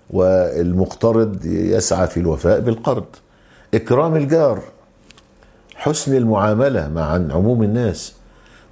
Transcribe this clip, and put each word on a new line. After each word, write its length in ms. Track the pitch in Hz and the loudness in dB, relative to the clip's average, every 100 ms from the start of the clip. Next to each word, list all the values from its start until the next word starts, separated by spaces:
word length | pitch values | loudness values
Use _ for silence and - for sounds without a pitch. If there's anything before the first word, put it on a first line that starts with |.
| - | -6
والمقترض 1400 | 95 92 92 87 67 87 90 92 - 113 113 110 95 80 | 0 2 4 2 0 0 0 -2 0 0 2 0 -2 -4
يسعى 640 | 87 90 98 - 92 90 | -2 0 0 0 0 0
في 120 | 87 | 0
الوفاء 400 | 87 76 85 107 | -2 0 0 2
بالقرض، 460 | 117 110 - 117 - - _ _ _ - - | 0 -2 -2 -4 -6 -16 _ _ _ -20 -4
إكرام 420 | 113 - 123 160 160 | -4 0 0 2 0
الجار، 440 | 139 165 147 107 - - _ _ - - _ _ _ _ - - | 2 2 2 0 -8 -20 _ _ -20 -20 _ _ _ _ -20 -8
حسن 400 | 143 151 - 135 | -4 -2 0 0
المعاملة 720 | 117 107 104 107 139 120 73 | 2 2 2 2 0 0 -4
مع 260 | 80 78 | -4 -2
عموم 500 | 87 82 76 104 123 | -2 0 0 2 2
الناس، 500 | 104 117 113 82 - - - - - - - | 0 0 -2 -4 -10 -18 -20 -20 -20 -20 -4